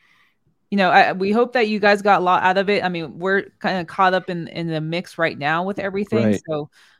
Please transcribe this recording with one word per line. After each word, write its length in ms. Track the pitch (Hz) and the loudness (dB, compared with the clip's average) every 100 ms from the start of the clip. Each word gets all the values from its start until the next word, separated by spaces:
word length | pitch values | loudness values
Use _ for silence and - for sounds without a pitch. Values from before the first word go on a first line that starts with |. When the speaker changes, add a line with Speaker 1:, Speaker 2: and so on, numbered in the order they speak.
| _ _ _ _ _ _ _ | _ _ _ _ _ _ _
Speaker 1:
you 60 | 202 | 0
know, 120 | 180 | 4
I, 240 | 196 180 | 6 4
we 180 | 185 196 | 2 0
hope 220 | 214 247 | 0 0
that 160 | 254 220 | 0 0
you 100 | 214 | 2
guys 220 | 208 202 | 2 4
got 180 | 202 185 | 4 2
a 40 | |
lot 200 | 180 180 | 4 2
out 140 | 185 190 | 2 2
of 120 | 190 | 0
it. 140 | 202 | 0
I 60 | 180 | -2
mean, 280 | 175 156 - | -4 -8 -6
we're 260 | 185 196 - - | -2 -2 -4 -8
kinda 240 | - 185 165 | -6 -4 -4
caught 280 | - 190 | 0 2
up 160 | 185 180 | 2 -2
in, 200 | 175 165 | -8 -8
in 180 | - 170 | -8 -6
the 140 | 160 | -6
mix 360 | 156 165 180 - | -4 -6 -6 -4
right 200 | 165 123 | -4 -2
now 260 | 143 165 | -4 -2
with 160 | 185 202 | -4 -6
everything. 460 | 196 190 208 226 220 | -6 -6 -4 0 0
Speaker 2:
Right. 160 | 196 - | 0 -4
Speaker 1:
So, 200 | 156 151 _ _ | -8 -8 _ _